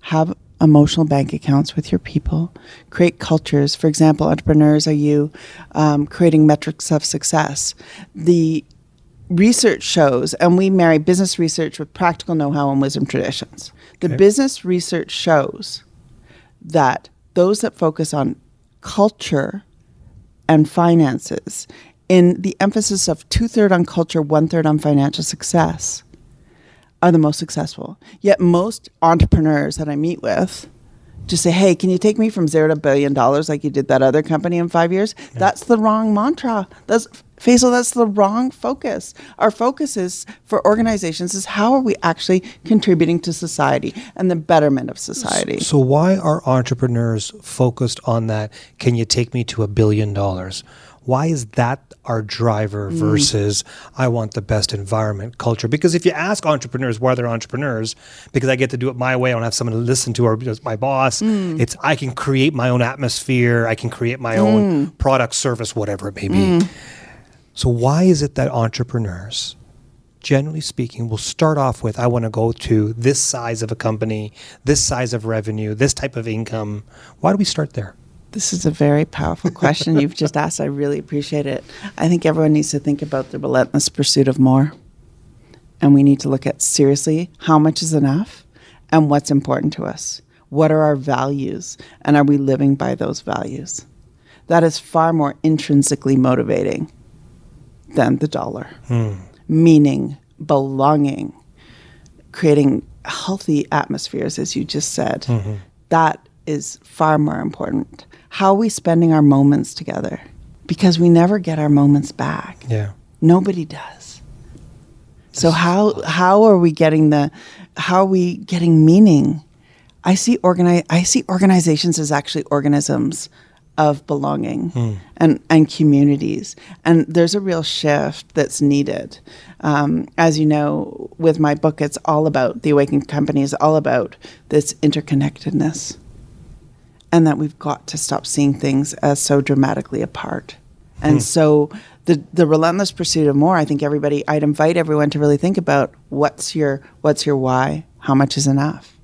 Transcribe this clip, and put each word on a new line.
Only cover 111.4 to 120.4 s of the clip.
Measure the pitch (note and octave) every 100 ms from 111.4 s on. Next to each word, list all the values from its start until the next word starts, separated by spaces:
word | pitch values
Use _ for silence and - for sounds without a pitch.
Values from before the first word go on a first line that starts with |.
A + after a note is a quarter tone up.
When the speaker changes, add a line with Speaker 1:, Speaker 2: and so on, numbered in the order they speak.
| F3 D#3
Speaker 1:
our | D3+
moments | C#3+ C#3+ C#3+ C#3
back. | - C3+ D#3 - - C3
Speaker 2:
Yeah. | A2 G2+ - _ _
Speaker 1:
Nobody | D#3+ F3 F#3+ F#3
does. | D3+ D3 - - - - - - - - - - - - - - _
So | - E3
Speaker 2:
That's | D#3+
Speaker 1:
how, | E3+ F3+ G#3+ -
how | D#3 E3 F3+ G3
are | A3 F#3+
we | E3+
getting | D3+ D#3+ D#3 D#3
the, | D3 D3 - - - - -
how | E3 F#3
are | F#3+
we | F#3+ F3 F3
getting | - F3 E3+ D#3+ D#3
meaning? | F3+ G#3+ D3+ C#3+ D3+ - _ _ _ _ _
I | -
see | F#3 -
organi-, | A#3+